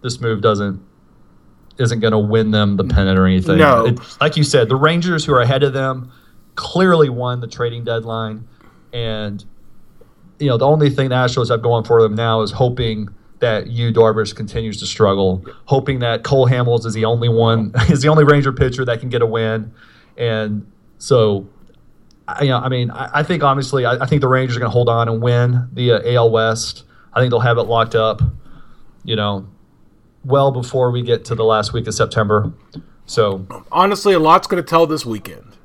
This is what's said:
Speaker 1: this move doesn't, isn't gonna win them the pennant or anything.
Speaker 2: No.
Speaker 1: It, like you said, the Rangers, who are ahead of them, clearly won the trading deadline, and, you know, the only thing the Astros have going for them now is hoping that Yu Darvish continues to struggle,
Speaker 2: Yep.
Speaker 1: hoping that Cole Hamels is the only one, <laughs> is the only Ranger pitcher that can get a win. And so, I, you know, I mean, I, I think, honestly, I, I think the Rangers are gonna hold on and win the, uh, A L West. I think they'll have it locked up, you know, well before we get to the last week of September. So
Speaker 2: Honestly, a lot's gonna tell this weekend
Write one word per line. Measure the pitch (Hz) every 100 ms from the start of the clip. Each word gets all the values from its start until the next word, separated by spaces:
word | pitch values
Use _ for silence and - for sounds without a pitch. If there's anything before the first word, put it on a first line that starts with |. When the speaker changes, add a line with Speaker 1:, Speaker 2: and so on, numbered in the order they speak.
Speaker 1:
this | 127 -
move | 117 110
doesn't, | 110 101 101 95 - _ _ _ - _ _ _ _ -
isn't | 120 113
gonna | 110 107
win | 104 113 110
them | 107 104 98
the |
pennant | 92 95 95 95
or | 95
anything. | 92 95 160
Speaker 2:
No. | 151 123 113
Speaker 1:
It, | 113 - -
like | 151 151
you |
said, | 143 139 113
the | 131
Rangers, | 151 170 170 165
who | 147
are | 135
ahead | 120 135
of | 139
them, | 135 135 131 123 - - - _
clearly | - - 170 185 165 143
won | 123 123 123
the | 117
trading | - 120 117
deadline, | 120 117 113 113 110 107 110 _ - - _
and, | 120 113 110 104 101 - - - - - - - _ - _
you | 147
know, | 117
the | 135
only | 156 147
thing | 127 135
the | 127
Astros | 123 127 117
have | 117
going | 120 117
for | 107 117
them | 110
now | 107 117 113
is | 107
hoping | - 127 123 117 107 104 - _ -
that | 120 107 92
Yu | 117 117
Darvish | 113 113 107 104
continues | - 104 117 113 101
to | 98
struggle, | - 104 98 95 92 -
Speaker 2:
Yep. | - -
Speaker 1:
hoping | 135 135 131
that | 120 113
Cole | - 139 127
Hamels | 127 123 120 110
is |
the | 107
only | 110 120 120
one, | 113 117 113 104 117
<laughs> | -
is | 147
the | 147
only | 156
Ranger | 143 147 139
pitcher | 135 131 123 123
that | 113
can | 127
get | 120
a | 113
win. | 113 110 110 107 - - - _ -
And | 120 110 107 104 - _ _ _
so, | - 127 107 101 98 _ - _ - _ _ _ -
I, | -
you | 143
know, | 123
I | 131
mean, | 127 123
I, | - 131 147
I |
think, | 156 175
honestly, | 143 135 127 139
I, | 120 123
I | 127
think | 151
the | 131
Rangers | 127 131 120
are |
gonna | 120
hold | 120 117
on | 117 117
and | 113
win | 120 120 123 123 123
the, | - 123
uh, | 110
A | 117 123
L | 117
West. | 110 113 113 - - - _ _
I | -
think | 127
they'll | 120
have | 123 117
it |
locked | 113 117 110
up, | 117 110 107 - - - - - - - -
you | - 110
know, | 104 101 95 - _ _ _ _ _ _
well | 131 135 139
before | 127 120 131 127
we | 123
get | 120 113 -
to |
the | 110
last | 110 110 107
week | 117 -
of |
September. | - 107 - 107 107 107 - _ - - -
So | - - 104 196 - - -
Speaker 2:
Honestly, | 180 190 202 202
a | 185
lot's | 156 180 -
gonna | 185
tell | 156 165 165
this | 151 123
weekend | 107 95 71 - -